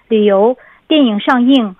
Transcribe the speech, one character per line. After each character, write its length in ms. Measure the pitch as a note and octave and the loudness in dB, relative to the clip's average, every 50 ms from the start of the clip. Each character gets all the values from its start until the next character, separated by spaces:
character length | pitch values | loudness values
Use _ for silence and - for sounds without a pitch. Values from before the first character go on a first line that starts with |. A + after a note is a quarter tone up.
| _ - | _ -4
旅 160 | A3+ G#3+ G#3 | -2 0 0
游、 320 | G#3 G3 F#3+ G#3 A#3+ B3+ - - - - _ _ - | 2 2 2 0 0 -2 -4 -10 -20 -20 _ _ -2
电 160 | D#4+ D4+ C#4 | 0 0 0
影 160 | A3+ G#3 G3+ | 0 -2 -4
上 260 | - D4+ C4+ B3 B3 | -4 -2 -2 0 2
映、 300 | B3+ C#4 C4 A3 G3 F#3 - | 2 2 0 0 -4 -8 -14